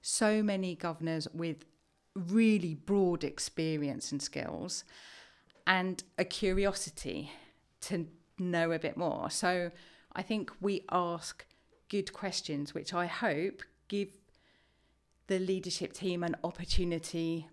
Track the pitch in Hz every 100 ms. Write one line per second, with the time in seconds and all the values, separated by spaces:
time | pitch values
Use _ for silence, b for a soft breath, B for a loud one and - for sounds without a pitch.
0 | - - 214 214 208 196 185 170 175 160
1 | 165 160 156 180 165 151 - _ _ _
2 | _ 196 175 214 226 214 170 151 - 202
3 | 185 175 147 - - - 160 156 147 139
4 | - 143 - 143 - 82 131 - - B
5 | B B B B B - - 185 185 180
6 | - - 190 - 196 185 196 196 - -
7 | - - 147 B B B _ _ - 180
8 | 165 - _ - 180 175 165 165 165 -
9 | 175 - - - 180 180 175 B B B
10 | B - 190 214 190 - 196 196 - 180
11 | 175 170 - - - b b _ _ 202
12 | 190 - 196 180 - 143 147 - - 180
13 | 175 - 233 147 185 - - _ _ 202
14 | 196 - _ b b b b b b b
15 | _ _ - 190 185 190 180 - - -
16 | 190 175 170 - 170 - 175 - 180 165
17 | 165 170 165 165 160